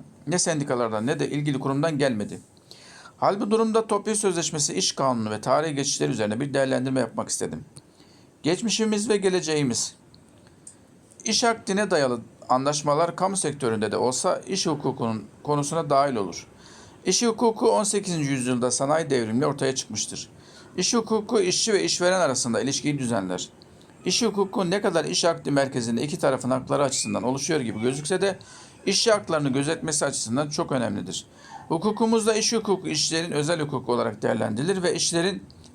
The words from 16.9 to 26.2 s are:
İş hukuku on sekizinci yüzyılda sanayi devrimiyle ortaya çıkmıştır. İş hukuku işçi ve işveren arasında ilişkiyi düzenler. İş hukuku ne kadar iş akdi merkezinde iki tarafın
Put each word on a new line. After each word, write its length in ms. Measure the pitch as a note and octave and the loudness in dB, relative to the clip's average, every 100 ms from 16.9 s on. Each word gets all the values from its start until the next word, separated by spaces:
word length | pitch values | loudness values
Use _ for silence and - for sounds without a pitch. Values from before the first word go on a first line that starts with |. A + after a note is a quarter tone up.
| - - | -8 -2
İş 160 | F3+ | 2
hukuku 480 | A#3+ A3 A#3+ - - | 2 2 0 4 2
on 120 | G#3 | 4
sekizinci 480 | G3+ G#3 G3+ E3 C#3 | 2 -2 -2 -2 0
yüzyılda 400 | C#3 B2 B2+ B2 | 0 0 2 0
sanayi 380 | - C#3 D#3 D#3 | 0 0 0 2
devrimiyle 380 | C3 A2+ A2+ D3 | 0 2 0 0
ortaya 280 | C#3 C3+ C3 | 0 -2 -2
çıkmıştır. 540 | - G#2+ - F#2+ - - - - - - | -6 -8 -8 -8 -14 -18 -20 -20 -10 -4
İş 160 | F3+ | 0
hukuku 460 | A#3+ A3+ A3 G#3+ A#3 | 0 2 -2 0 0
işçi 340 | F#3 F3+ - | 2 0 2
ve 100 | G3 | 2
işveren 360 | E3 - F3+ F#3 | 2 2 2 4
arasında 420 | D#3+ B2 B2 A2 | 2 2 0 0
ilişkiyi 380 | B2+ C3+ C#3+ D3 | 0 0 -2 -2
düzenler. 500 | B2 A2+ F#2 F2+ - - - - - - - | 0 0 0 -4 -6 -14 -20 -20 -20 -8 -2
İş 160 | F3+ | 0
hukuku 480 | A3+ G3+ G3 G#3+ F3+ | 0 0 0 0 0
ne 120 | G3 | 2
kadar 240 | G#3+ E3 D3+ | 2 0 0
iş 200 | F3+ E3+ | 2 2
akdi 260 | D#3 D#3 | 0 0
merkezinde 520 | C#3 C3+ C3 A2+ A#2 | 2 2 0 -2 -2
iki 160 | D3 | -2
tarafın 300 | D#3+ | 0